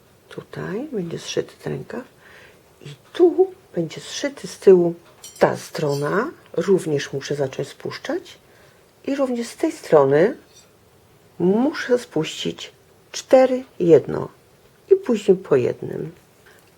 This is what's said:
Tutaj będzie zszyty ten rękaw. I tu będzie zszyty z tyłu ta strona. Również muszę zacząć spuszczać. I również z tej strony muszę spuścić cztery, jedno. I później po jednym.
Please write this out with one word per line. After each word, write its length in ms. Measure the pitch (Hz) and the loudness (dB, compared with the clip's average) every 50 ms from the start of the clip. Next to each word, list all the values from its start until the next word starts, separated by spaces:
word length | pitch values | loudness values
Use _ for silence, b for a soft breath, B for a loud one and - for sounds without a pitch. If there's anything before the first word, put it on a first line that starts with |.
| _ _ _ _ _ - | _ _ _ _ _ -20
Tutaj 600 | - - - _ - 147 151 160 180 214 269 311 269 | -18 -18 -18 _ -12 -12 -10 -8 -8 -8 -8 -8 -8
będzie 260 | 208 175 170 160 151 | -8 -8 -8 -10 -12
zszyty 360 | - - - - - - - - - | -10 -8 -6 -6 -6 -6 -8 -12 -10
ten 100 | 156 151 | -8 -8
rękaw. 320 | 139 - - - 233 262 - _ B B B B B B B B B B B _ _ - | -8 -10 -10 -12 -14 -14 -14 _ B B B B B B B B B B B _ _ -20
I 60 | 147 147 _ _ _ - | -20 -20 _ _ _ 0
tu 400 | - 339 349 302 311 381 381 - - _ _ - | 4 4 4 6 4 2 0 0 -16 _ _ -6
będzie 260 | 180 170 151 - - | -6 -6 -6 -6 -12
zszyty 480 | - - - - - 285 277 - - 185 | -14 -12 -10 -6 -6 -6 -6 -8 -14 -14
z 100 | - - | -8 2
tyłu 360 | - 208 190 180 175 170 170 - - - - _ - - - - | 6 8 8 8 6 2 -2 -6 -14 -20 -20 _ -20 -12 -4 0
ta 180 | - 151 131 | 0 0 0
strona. 760 | 127 - - - - 156 147 143 143 143 147 160 190 247 320 - - - - - | -2 -10 -12 -8 -4 -4 -2 -2 -2 -2 -2 -2 -2 -2 -4 -8 -14 -18 -10 -6
Również 600 | - 170 190 196 170 - 160 151 139 - - - | -4 0 2 2 2 2 0 -4 -4 -4 -4 -8
muszę 220 | 139 - - 147 | -8 -6 -6 -4
zacząć 340 | 143 143 135 - - 147 - | -4 -4 -6 -4 -8 -10 -10
spuszczać. 680 | - - - - - - - - 277 370 - - - - b b b b b b b b b b b _ - | -10 -14 -12 -12 -12 -10 -8 -6 -6 -6 -8 -12 -20 -20 b b b b b b b b b b b _ -8
I 120 | - 277 | -6 -2
również 320 | 277 277 254 247 233 233 233 | -2 -2 -2 -2 -4 -6 -8
z 80 | - | -8
tej 160 | - - 320 311 | -4 -4 -4 -4
strony 640 | - - - - 151 139 135 139 147 170 226 302 - - _ _ - - _ _ _ _ _ _ _ _ _ _ _ _ _ _ - | -4 -2 4 4 6 6 6 4 4 4 2 0 -4 -14 _ _ -20 -20 _ _ _ _ _ _ _ _ _ _ _ _ _ _ -2
muszę 600 | 170 180 196 220 254 294 - - - - 247 240 | 0 2 2 2 2 0 -2 -4 -4 -2 -2 -2
spuścić 720 | - - - 151 160 - - - - 170 170 - - - - _ _ _ _ _ _ _ - | -2 -4 -4 -4 -4 -4 -6 -8 -8 -8 -8 -10 -14 -18 -20 _ _ _ _ _ _ _ -14
cztery, 520 | - - - - 262 262 254 262 254 262 - _ - | -10 -2 4 6 6 6 6 2 -2 -6 -8 _ -2
jedno. 480 | - 170 160 135 - - - - - - - _ _ _ _ _ _ _ _ _ _ - | 4 6 6 6 6 2 -6 -8 -8 -10 -14 _ _ _ _ _ _ _ _ _ _ 2
I 60 | 392 | 2
później 400 | 381 - - 240 202 - - 185 | 2 2 -2 -2 -2 2 2 2
po 200 | 185 185 - 156 | 2 2 0 0
jednym. 560 | 131 120 123 - - - - - - - 160 165 - _ _ _ _ b b b b b b _ | 0 0 0 -4 -6 -10 -10 -10 -10 -10 -12 -14 -18 _ _ _ _ b b b b b b _